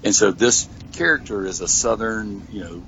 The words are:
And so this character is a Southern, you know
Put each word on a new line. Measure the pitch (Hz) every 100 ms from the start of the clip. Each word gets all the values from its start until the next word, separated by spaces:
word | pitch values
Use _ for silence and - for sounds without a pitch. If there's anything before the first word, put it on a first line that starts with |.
And | 104
so | 101 104
this | 90 120 123 - - -
character | - 170 151 - 104 95
is | 92
a | 87
Southern, | - 117 110 113 110 107 98 -
you | 104
know | 85 85